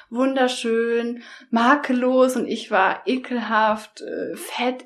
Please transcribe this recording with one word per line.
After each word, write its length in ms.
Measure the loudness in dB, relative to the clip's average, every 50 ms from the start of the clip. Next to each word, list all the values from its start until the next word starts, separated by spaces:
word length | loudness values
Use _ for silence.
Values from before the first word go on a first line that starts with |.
| -18 _
wunderschön, 1120 | -2 0 0 2 2 2 0 0 0 -2 -2 0 0 0 0 0 0 -2 -2 -2 -6 -8 -12 -18 -20 -20 -10 -2
makellos 840 | 0 2 4 4 4 4 2 -2 -2 0 2 2 4 4 4 4 2
und 120 | -2 -2 -2
ich 240 | -4 -6 -6 0
war 300 | 2 2 4 2 2 -2 -2
ekelhaft, 960 | -2 -2 -2 -2 -4 -6 -6 -4 0 0 2 2 2 0 -2 -6 -16 _ -14
äh, 340 | -10 -8 -6 -6 -6 -6 -8 -10
fett, 480 | -10 -10 -6 -4 -4 -4 -4 -6 -8